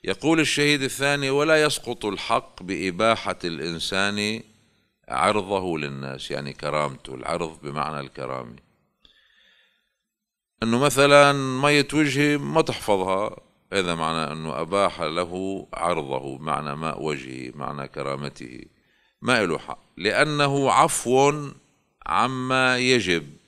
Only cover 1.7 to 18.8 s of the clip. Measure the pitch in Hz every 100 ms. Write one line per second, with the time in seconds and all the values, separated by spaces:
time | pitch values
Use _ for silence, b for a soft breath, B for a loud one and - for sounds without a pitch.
1.7 | - - 120 107 92 - 120 - - 92
2.7 | 87 92 87 113 110 98 92 87 82 80
3.7 | 82 - 95 101 104 104 110 - _ _
4.7 | _ _ _ - 64 92 104 95 98 92
5.7 | 80 73 67 67 67 - 69 71 65 73
6.7 | 76 73 67 - 64 67 85 82 80 71
7.7 | 73 73 76 67 - 65 64 60 - _
8.7 | _ _ _ b b b b b b b
9.7 | b b _ _ _ _ _ _ _ 113
10.7 | 120 143 131 143 143 143 143 135 131 143
11.7 | 147 139 147 147 131 147 147 143 156 156
12.7 | 117 - 98 92 95 107 - _ _ _
13.7 | 98 87 82 80 82 76 78 80 67 82
14.7 | 98 95 82 80 82 87 92 95 98 -
15.7 | - 87 82 69 65 67 65 76 71 76
16.7 | 71 80 - 78 71 65 65 64 73 67
17.7 | 71 67 - 69 69 71 - 62 64 -
18.7 | _